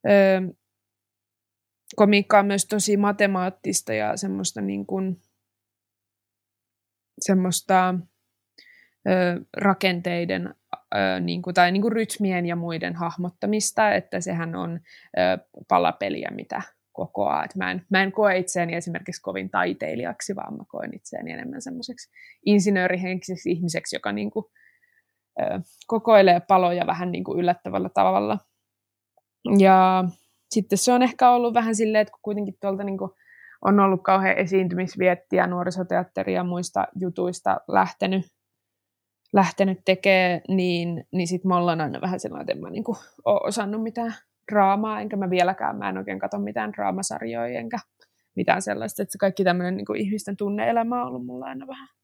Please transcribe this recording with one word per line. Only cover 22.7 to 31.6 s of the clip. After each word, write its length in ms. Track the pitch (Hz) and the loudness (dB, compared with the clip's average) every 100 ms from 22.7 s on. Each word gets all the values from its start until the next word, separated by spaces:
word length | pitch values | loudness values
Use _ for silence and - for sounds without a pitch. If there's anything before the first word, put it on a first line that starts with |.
| 196 180 185 185 185 - 180 - | 2 2 0 -2 -6 -8 -8 -4
ihmiseksi, 460 | 170 175 160 - - | -2 -2 -4 -6 -8
joka 160 | 104 | -6
niin 180 | 104 104 | -6 -6
kun, 200 | 110 - _ _ _ _ _ _ _ _ - | -6 -10 _ _ _ _ _ _ _ _ -4
ö, 40 | - - - _ - | -4 -4 -8 _ -4
kokoilee 540 | 226 - 220 190 175 | -2 6 8 8 6
paloja 460 | - 190 180 180 175 | 4 4 4 0 -2
vähän 260 | 165 180 | -2 -4
niin 120 | 175 | -6
kun 140 | 185 175 | -4 0
yllättävällä 480 | 175 175 - 190 185 | 0 0 -4 -4 -2
tavalla. 440 | - 185 190 104 202 _ _ _ _ _ _ _ _ _ _ - 196 | 2 2 2 0 -4 _ _ _ _ _ _ _ _ _ _ 2 6
Ja 460 | 190 185 185 185 180 - _ _ _ | 8 8 6 4 0 -6 _ _ _
sitten 280 | 220 190 202 | -4 0 0
se 140 | - | 2
on 100 | 247 | 2
ehkä 280 | 247 - 254 | 2 4 6
ollut 240 | 247 240 | 6 2
vähän 200 | 233 | 0